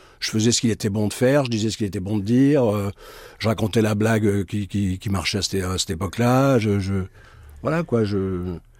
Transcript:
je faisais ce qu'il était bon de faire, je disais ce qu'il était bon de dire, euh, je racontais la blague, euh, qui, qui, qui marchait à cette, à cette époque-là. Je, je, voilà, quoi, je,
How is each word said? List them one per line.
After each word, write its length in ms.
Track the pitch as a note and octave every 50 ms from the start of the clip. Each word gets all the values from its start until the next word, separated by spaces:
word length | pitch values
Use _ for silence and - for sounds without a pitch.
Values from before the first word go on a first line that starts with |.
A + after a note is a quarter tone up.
| - - - -
je 100 | - -
faisais 220 | - A2 G#2+ A#2 A#2
ce 100 | - -
qu'il 80 | A#2
était 180 | G#2 - - A2
bon 200 | G2 A2 G#2+ G2+
de 40 | -
faire, 320 | - B2+ B2+ C#3 D3 C#3
je 60 | B2
disais 180 | A#2 G#2+ G#2+ A2
ce 80 | G2+
qu'il 100 | - G#2+
était 140 | G2+ E2+ G#2
bon 160 | F2+ G2 G#2+
de 60 | G#2+ F#2+
dire, 420 | G2+ A#2+ B2+ C3+ C#3 D3 D3 B2
euh, 260 | A2 G2+ G#2 G2+ G2+ G2 - - - - - - - - -
je 80 | - A2
racontais 340 | A2 D#2+ A2+ G#2+ F2+ A#2+ G#2+
la 120 | G#2+ A2
blague, 300 | G#2 G#2+ A2 A2+ A2 G#2+
euh, 200 | G#2 G2+ G2+ F#2+
qui, 240 | - - G#2 G2+ F2+
qui, 300 | - G2+ G2+ F#2+ F#2 F#2
qui 120 | - G#2
marchait 260 | G2 F#2+ - - -
à 60 | G2 F2
cette, 200 | - - F#2+ F#2
à 140 | F2+ F#2
cette 140 | F2+ - -
époque-là. 680 | F#2+ D#2+ G2 F#2 - - A#2 A#2+ B2+ C3 C3+ C#3 C3+ A#2+
Je, 220 | G#2+ A2 G2+ G2+
je, 240 | F#2+ F#2+ G2 G2 F#2 F#2+ - - - - - - - - - -
voilà, 220 | - B2+ D#3 E3+ E3+
quoi, 220 | - B2 A#2 A2
je, 520 | G2+ G#2 G2 F#2+ F#2+ F#2+ F2+ F2 F2+ F2+ D#2+ - - - -